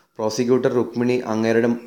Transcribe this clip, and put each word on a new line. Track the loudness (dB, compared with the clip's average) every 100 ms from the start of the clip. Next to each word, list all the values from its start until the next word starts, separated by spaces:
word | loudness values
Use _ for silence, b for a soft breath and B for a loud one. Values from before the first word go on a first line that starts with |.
| b -6
പ്രോസിക്യൂട്ടർ | -4 -2 2 2 2
രുക്മിണി | 0 -2 -2 0 0 -2
അങ്ങേരുടെ | 0 2 2 2 0